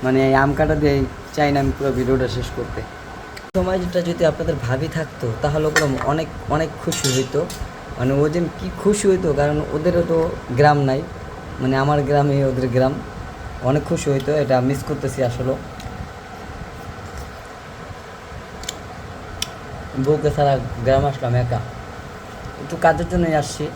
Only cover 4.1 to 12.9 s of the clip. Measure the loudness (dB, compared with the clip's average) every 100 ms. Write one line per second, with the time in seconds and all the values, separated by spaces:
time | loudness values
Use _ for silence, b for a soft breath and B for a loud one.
4.1 | 4 2 2 -2 -2 0 0 0 -2 -4
5.1 | -4 -4 0 0 2 2 2 2 0 0
6.1 | 0 -2 -6 -2 0 0 -4 -4 -2 0
7.1 | 0 0 0 -2 -6 -10 -10 -12 -2 0
8.1 | 4 2 2 -2 -4 -8 0 2 4 4
9.1 | 4 2 2 2 2 0 0 2 2 2
10.1 | 2 2 -2 -4 6 6 6 4 2 -2
11.1 | -10 -12 -12 -12 -4 0 2 4 4 4
12.1 | 4 4 4 2 2 2 4 4